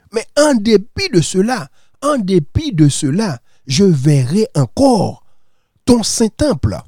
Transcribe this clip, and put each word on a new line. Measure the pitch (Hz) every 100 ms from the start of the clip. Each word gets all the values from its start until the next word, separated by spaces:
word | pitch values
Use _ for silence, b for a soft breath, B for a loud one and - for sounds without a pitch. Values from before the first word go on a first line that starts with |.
| _
Mais | 220 - -
en | 302
dépit | 247 208 208 - - 392
de | 196
cela, | - 185 214 254 - _ _ _
en | 285 285
dépit | 185 185 147 - 311
de | 170 147
cela, | - 131 165 220 123 - _ -
je | 135
verrai | 202 147 143 143 123 190 220
encore | 147 127 - 269 226 110 - - - - _ _ _
ton | - 240
saint | 202 - 226
temple. » | - 294 170 113 85